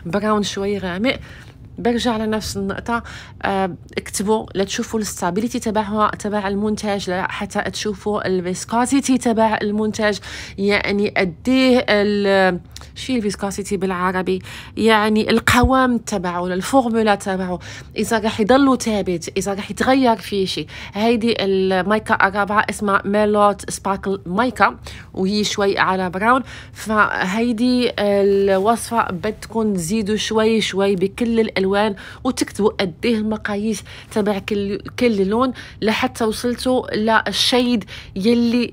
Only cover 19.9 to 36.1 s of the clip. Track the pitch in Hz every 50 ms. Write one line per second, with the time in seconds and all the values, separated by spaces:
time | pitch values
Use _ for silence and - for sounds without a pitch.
19.9 | 262 277 262 233 226 220 - - 208 196 190 180 - 160 156 - - - - -
20.9 | - 202 214 233 247 226 220 233 - - 196 196 190 190 190 190 190 185 175 196
21.9 | 214 220 214 - 220 - - 196 185 208 202 190 208 214 - - 208 - 214 202
22.9 | 196 - - 202 202 208 214 208 208 208 208 208 196 185 - - - - - 196
23.9 | 196 196 - 202 190 190 - 170 180 202 247 254 240 - 196 185 - - - -
24.9 | - - - - - - 190 190 208 208 208 - - - 202 196 - - 135 170
25.9 | 190 185 185 180 165 185 214 233 254 262 240 - - - - - - - - 208
26.9 | 220 214 202 - - 90 - 185 190 226 233 240 240 214 247 254 247 247 247 -
27.9 | - - 208 202 202 202 196 202 196 196 196 196 190 190 190 220 233 226 - -
28.9 | 233 226 - - 190 165 165 214 214 - - - - 226 220 214 202 185 165 160
29.9 | 214 226 208 190 214 208 - - 220 220 220 220 226 220 190 - - 190 196 202
30.9 | 202 180 190 196 - - 247 233 233 226 226 - - 190 190 190 202 202 214 220
31.9 | 202 - - - - - - 262 247 - 294 - - - 202 214 214 - 202 180
32.9 | 156 - - 240 233 214 214 214 214 214 - - 208 202 208 226 214 - - -
33.9 | - - - - - 220 202 208 202 196 196 - 214 202 202 196 202 - - -
34.9 | - - 247 240 220 196 190 190 214 240 262 262 - - - - - - 190 214
35.9 | 208 - 254 254